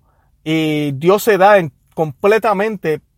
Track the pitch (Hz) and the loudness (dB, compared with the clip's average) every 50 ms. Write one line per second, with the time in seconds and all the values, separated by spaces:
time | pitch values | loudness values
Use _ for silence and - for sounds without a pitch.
0 | _ _ _ _ _ _ _ _ _ 156 160 160 156 156 151 151 147 143 139 131 | _ _ _ _ _ _ _ _ _ -4 -4 -2 -2 -2 -2 -2 -4 -4 -6 -2
1 | 156 175 196 208 - 233 202 175 190 208 208 196 165 143 - _ _ _ _ 170 | 0 0 0 2 2 0 2 4 4 4 4 4 2 -2 -8 _ _ _ _ -6
2 | 160 156 - - - 202 214 220 220 226 202 185 208 220 214 190 - 160 151 151 | -6 -6 -6 -2 0 0 2 2 0 -2 -2 -2 -4 -4 -6 -6 -6 -6 -6 -6
3 | - _ _ | -8 _ _